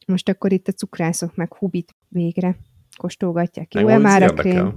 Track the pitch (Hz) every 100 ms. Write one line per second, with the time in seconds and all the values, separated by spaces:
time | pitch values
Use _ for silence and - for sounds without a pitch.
0 | - 185 - 185 196 190 - - 196 -
1 | 165 170 170 - 165 - 190 175 - _
2 | _ 180 170 175 180 180 - _ _ -
3 | 175 - 185 170 170 - 165 208 214 220
4 | 214 196 185 160 185 180 190